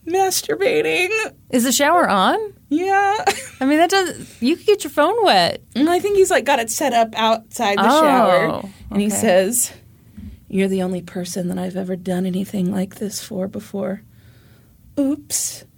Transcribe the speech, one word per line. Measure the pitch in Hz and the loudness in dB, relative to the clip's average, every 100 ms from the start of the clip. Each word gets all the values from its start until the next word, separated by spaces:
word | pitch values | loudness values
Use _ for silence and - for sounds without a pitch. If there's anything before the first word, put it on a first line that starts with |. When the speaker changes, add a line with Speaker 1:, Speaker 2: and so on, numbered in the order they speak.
| 320 | -2
Speaker 1:
masturbating. | 370 381 370 - - 403 453 466 320 359 440 440 - - | 0 0 -2 -4 -2 0 2 0 0 0 -2 -6 -12 -4
Speaker 2:
Is | - | -2
the | 254 | 0
shower | - 285 349 233 | 2 2 4 2
on? | 190 202 381 427 - _ | 2 2 0 -4 -12 _
Speaker 1:
Yeah. | 294 381 392 403 427 403 - - - | -2 0 2 2 0 -2 -4 -12 -4
Speaker 2:
I | 262 | 0
mean, | 302 | 4
that | 339 | 4
does, | 392 349 - - - | 2 0 -6 -16 -4
you | 240 339 | -2 0
could | - | 2
get | 403 | 0
your | 302 | 0
phone | - 302 466 | 0 2 2
wet. | 381 202 170 - - 220 | 2 4 2 -2 -8 0
Speaker 1:
And | 311 | 2
I | 359 | 2
think | 403 403 | 2 2
he's, | 370 | 4
like, | 311 240 | 2 2
got | 277 | 0
it | 226 | 0
set | - 285 | -2 0
up | 233 226 220 | 2 0 0
outside | 220 226 - - 214 202 | 0 0 -4 -4 0 2
the | 202 | 4
Speaker 2:
Oh, | 294 | 6
Speaker 1:
shower. | 311 262 202 175 - - 196 - - | 6 4 4 4 2 -4 -10 -16 -4
And | 202 | -2
he | 208 | 0
Speaker 2:
okay. | 202 | 0
Speaker 1:
says, | 214 185 190 247 - - - - - - - - - | 4 4 4 -2 -4 -8 -20 -20 -20 -20 -20 -20 -6
"You're | 190 196 | -2 0
the | 190 | 0
only | 185 185 | -2 -4
person | 175 185 175 196 175 | -8 -10 -8 -6 -6
that | 185 | -4
I've | 185 185 | -6 -6
ever | 185 185 | -6 -6
done | 180 180 190 | -4 -2 -2
anything | 180 196 202 180 | -4 -4 -4 -2
like | 196 185 - | -2 -6 -8
this | 208 - | -8 -8
for | - 196 190 | -10 -8 -6
before. | 208 - 196 190 196 - - - - - - _ _ - - | -8 -10 -6 -6 -8 -12 -20 -20 -20 -20 -20 _ _ -10 -2
Oops. | 277 294 - - - - - | -2 -2 -6 -6 -6 -10 -20